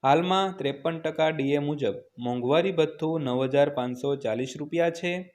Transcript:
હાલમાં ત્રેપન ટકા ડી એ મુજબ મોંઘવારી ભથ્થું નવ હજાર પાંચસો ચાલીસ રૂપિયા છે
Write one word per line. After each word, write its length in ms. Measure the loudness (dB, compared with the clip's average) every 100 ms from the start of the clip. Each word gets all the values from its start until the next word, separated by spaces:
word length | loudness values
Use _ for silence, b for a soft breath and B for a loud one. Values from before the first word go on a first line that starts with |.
હાલમાં 520 | 6 4 4 2 2 -2
ત્રેપન 420 | -4 -2 -4 -4
ટકા 300 | -4 0 0
ડી 260 | 2 0 0
એ 80 |
મુજબ 320 | 0 -2 -2 -2 -10 -8
મોંઘવારી 580 | -4 -2 2 2 2 0
ભથ્થું 480 | 0 0 -4 -2 -2
નવ 140 | 0 2
હજાર 220 | 4 4
પાંચસો 400 | 2 -4 -4 -4 -2
ચાલીસ 380 | -2 -4 -4 -6
રૂપિયા 400 | -6 0 0 0
છે 120 | -4 -6 -8